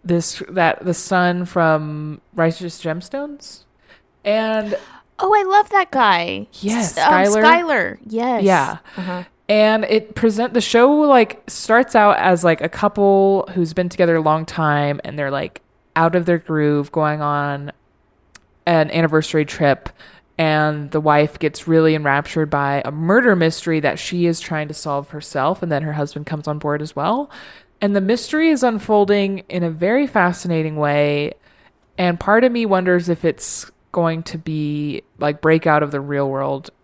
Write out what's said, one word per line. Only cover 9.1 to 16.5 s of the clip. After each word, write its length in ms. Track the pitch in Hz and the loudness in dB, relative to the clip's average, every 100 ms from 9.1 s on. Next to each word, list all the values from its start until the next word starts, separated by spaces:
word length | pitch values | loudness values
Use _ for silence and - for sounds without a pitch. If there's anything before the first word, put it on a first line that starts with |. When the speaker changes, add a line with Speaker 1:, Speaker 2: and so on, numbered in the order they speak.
| 180 180 _ - | -10 -12 _ 0
Speaker 1:
And 380 | 214 214 220 214 | 2 4 2 0
it 300 | 220 220 - | 0 -2 0
present, 380 | 226 208 240 | 0 0 -2
the 60 | 233 | -2
show, 280 | - 233 254 | 2 4 6
like, 520 | 294 302 262 220 - - | 6 6 4 4 -2 -12
starts 460 | - - 226 254 233 | -10 2 2 4 4
out 220 | 208 - | 4 4
as, 260 | 175 180 | 2 2
like, 160 | 170 160 | 2 0
a 60 | 170 | -4
couple 800 | - 208 208 202 196 196 196 - | -2 -2 2 2 4 4 2 -2
who's 200 | 185 165 | -4 -2
been 140 | 165 180 | -2 -4
together 260 | - 170 165 | 0 2 2
a 60 | |
long 240 | 156 156 160 | 2 0 -2
time, 540 | - 156 147 143 143 | -2 0 0 0 -4
and 140 | - 147 | -8 -8
they're, 120 | 139 | -6
like, 300 | 139 - - _ _ _ 165 | -4 -8 -12 _ _ _ 0
out 200 | 165 175 | 2 2
of 100 | 170 | 0
their 140 | 170 | -2
groove, 520 | - | 0